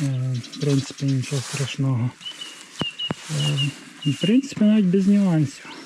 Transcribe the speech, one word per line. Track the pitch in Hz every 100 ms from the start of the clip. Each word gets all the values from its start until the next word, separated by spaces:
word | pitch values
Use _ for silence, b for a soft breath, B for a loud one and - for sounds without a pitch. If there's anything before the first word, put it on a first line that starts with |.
Е, | 139 131 131 127 -
в | -
принципі, | 143 139 127 - 139
нічого | 135 120 143
страшного. | - - 135 - 135 127 120 - - - - - - - - - - - -
Е, | 151 147 143 143 - - - 147
в | 131
принципі, | 170 247 - -
навіть | 208 220
без | 185 190 190
нюансів. | 202 196 160 143 - - -